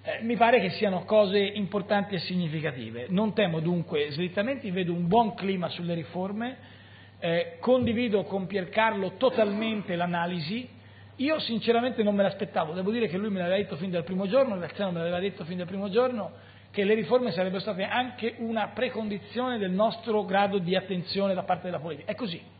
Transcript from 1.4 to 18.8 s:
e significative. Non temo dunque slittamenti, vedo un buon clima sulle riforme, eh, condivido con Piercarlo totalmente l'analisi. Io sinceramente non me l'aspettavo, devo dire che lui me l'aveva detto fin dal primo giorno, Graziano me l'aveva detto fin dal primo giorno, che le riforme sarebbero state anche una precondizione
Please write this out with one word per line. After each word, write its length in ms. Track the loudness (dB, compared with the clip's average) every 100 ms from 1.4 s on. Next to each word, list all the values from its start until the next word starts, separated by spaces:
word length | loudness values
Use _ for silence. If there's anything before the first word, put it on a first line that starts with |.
| 2 0 -2 -4 0 0 0
e 40 | -4
significative. 840 | -2 -2 -2 -2 -4 -6 -8 -8 -2
Non 240 | 0 2
temo 260 | 2 2 2
dunque 500 | 0 0 0 -2 -2
slittamenti, 600 | -2 -2 -2 -2 -2 -4
vedo 220 | -2 -2
un 120 | 0 2
buon 280 | 4 4
clima 340 | 0 -2 -2 -4
sulle 240 | -6 -4
riforme, 640 | -4 -4 -6 -6 -4 -8 -10 -18 -20 -20 -20 -20 -6
eh, 400 | -2 0 -2 -4
condivido 640 | 4 4 4 2 2 2
con 240 | 0 -4 -2
Piercarlo 680 | -4 -2 2 2 2 -4 2
totalmente 800 | 2 4 2 2 -2 -2 -2 -2
l'analisi. 800 | 0 0 -2 -2 -4 -6 -8 -16 -20 -20 -20 -4
Io 240 | 0 0
sinceramente 640 | 0 -2 4 4 2 2
non 100 | 2
me 80 | 4
l'aspettavo, 520 | 2 2 -4 -2 -2
devo 180 | -2 -2
dire 160 | 0 0
che 80 | 0
lui 120 | -2
me 120 | -2
l'aveva 160 | 0 0
detto 200 | 0 -4
fin 140 | -2
dal 140 | -2
primo 240 | -2 -2 2
giorno, 280 | 4 4 2
Graziano 360 | -6 -4 -2
me 60 | -2
l'aveva 200 | -2 0
detto 260 | -2 -4
fin 120 | -8 -6
dal 100 | -6
primo 240 | -6 -2
giorno, 400 | 2 2 0 -6 -10 -20 -20 -10
che 140 | 0
le 100 | 2
riforme 380 | 4 4 2 2
sarebbero 280 | 0 0 0
state 220 | -4 -2
anche 540 | -2 0 -2 -2 -6 -4
una 300 | -4 -2 -2
precondizione 920 | -2